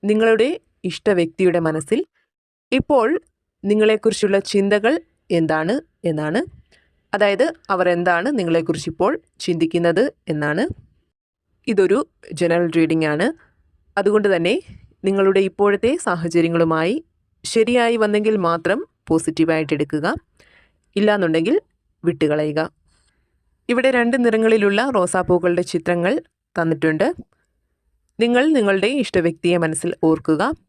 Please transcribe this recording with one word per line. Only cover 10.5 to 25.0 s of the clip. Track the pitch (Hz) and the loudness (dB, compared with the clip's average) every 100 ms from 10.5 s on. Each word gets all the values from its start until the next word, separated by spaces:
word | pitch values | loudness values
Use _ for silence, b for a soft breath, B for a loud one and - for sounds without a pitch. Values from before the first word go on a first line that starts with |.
| 151 311 - _ _ _ _ _ _ _ _ - | -2 -4 -8 _ _ _ _ _ _ _ _ -4
ഇതൊരു | 202 185 208 - _ - 151 | 0 2 2 -2 _ -18 -4
ജനറൽ | 175 165 175 165 | 0 2 0 0
റീഡിംഗ് | 160 160 156 | 2 2 0
ആണ്. | 151 214 320 b b _ _ _ - | 0 -2 -4 b b _ _ _ -2
അതുകൊണ്ട് | 202 208 208 185 | 0 2 2 0
തന്നെ | 170 277 B B B _ 196 | 2 -2 B B B _ -2
നിങ്ങളുടെ | 196 196 190 196 | 2 2 2 0
ഇപ്പോഴത്തെ | - 202 196 226 330 - | 0 0 2 0 -2 -4
സാഹചര്യങ്ങളുമായി | 175 170 170 165 170 165 160 165 269 - _ _ _ - | -4 -2 0 0 2 0 0 -2 -4 -8 _ _ _ -4
ശരിയായി | 226 220 247 240 233 | 0 2 2 2 0
വന്നെങ്കിൽ | 214 208 214 214 170 | 0 0 0 0 0
മാത്രം | 170 170 220 403 _ - | -2 -2 -2 -4 _ -2
പോസിറ്റീവായിട്ട് | 160 165 156 160 160 151 151 | -2 -2 -2 0 0 -2 -4
എടുക്കുക, | 147 151 160 311 _ _ b b b b _ - | -4 -4 -4 -6 _ _ b b b b _ -2
ഇല്ലാന്നുണ്ടെങ്കിൽ | 208 208 175 160 165 349 - _ _ _ 165 | 0 2 0 0 0 -2 -2 _ _ _ -6
വിട്ടുകളയുക. | 139 156 151 151 151 160 _ _ _ _ _ _ _ _ _ - | -2 -2 0 -2 -4 -6 _ _ _ _ _ _ _ _ _ -4
ഇവിടെ | 240 262 254 | 0 2 2
രണ്ട് | 240 254 240 | 0 2 2
നിറങ്ങളിലുള്ള | 220 220 220 202 196 262 | 2 2 2 2 0 0
റോസാപ്പൂക്കളുടെ | 240 | 0